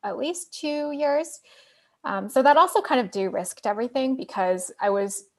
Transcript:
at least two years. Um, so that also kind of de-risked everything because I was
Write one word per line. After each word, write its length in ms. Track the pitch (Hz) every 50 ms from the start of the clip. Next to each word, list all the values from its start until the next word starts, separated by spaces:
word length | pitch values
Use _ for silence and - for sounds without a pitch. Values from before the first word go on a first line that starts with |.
| -
at 120 | 208 196
least 380 | 208 254 302 349 339 - _ - -
two 340 | - 302 294 294 294 294 294
years. 480 | 285 294 285 285 294 320 330 - - _ _ - _ _ _ _ _ _ _ _ _ _
Um, 240 | - 202 196 196 208
so 140 | - 262 254
that 140 | 277 294
also 240 | 302 339 359 - 440
kind 200 | 403 - 311 254
of 100 | 240 185
de-risked 560 | - 196 190 190 - - 180 185 - - -
everything 500 | 220 208 208 226 247 247 269 262 262 262
because 540 | 262 - - - 214 185 185 185 185 185 - - _
I 100 | - 202
was 340 | 196 202 202 202 202 - - _ _